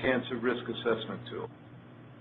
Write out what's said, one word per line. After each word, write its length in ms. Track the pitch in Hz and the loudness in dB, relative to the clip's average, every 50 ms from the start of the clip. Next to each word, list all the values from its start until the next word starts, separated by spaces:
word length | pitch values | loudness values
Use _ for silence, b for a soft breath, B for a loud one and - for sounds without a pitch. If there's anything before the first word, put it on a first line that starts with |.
| - | 4
cancer 340 | 131 131 120 - - 131 117 | 4 4 4 4 0 -4 0
risk 220 | 113 127 - - - | 2 2 2 2 0
assessment 580 | - 113 - - 120 110 107 - - 98 92 - - | -4 -6 0 2 2 2 2 2 -4 -6 -6 -6 -8
tool. 200 | - - - - - - - - - - - - - - - - - - | -6 -6 -6 -6 -8 -14 -18 -18 -18 -18 -18 -18 -18 -18 -18 -18 -18 -18